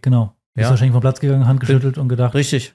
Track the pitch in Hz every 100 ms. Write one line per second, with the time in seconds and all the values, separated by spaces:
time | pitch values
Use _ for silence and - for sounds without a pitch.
0 | 131 123 110 _ _ - 110 127 131 123
1 | 131 127 143 135 123 135 123 135 135 135
2 | 131 123 123 139 139 139 -